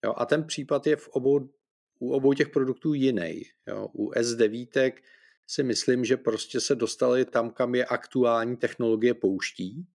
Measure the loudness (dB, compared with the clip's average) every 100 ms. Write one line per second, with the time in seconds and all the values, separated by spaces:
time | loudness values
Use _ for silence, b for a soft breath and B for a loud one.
0 | -4 -4 0 0 -2 -8 -2 -2 0 -2
1 | -2 -2 2 2 0 _ _ _ _ _
2 | -4 2 2 2 0 0 -2 -2 -2 2
3 | 2 0 -4 -8 -12 _ -12 -10 -10 -6
4 | -4 0 -2 2 2 0 -4 0 0 -2
5 | b b b b -12 -4 -2 0 0 0
6 | 2 0 0 -2 -4 -6 -2 0 -2 0
7 | 0 2 0 0 -4 -2 -2 0 0 -4
8 | -4 2 2 2 0 -2 -4 -2 0 2
9 | 2 2 0 0 -6 -8 -10 -10 -16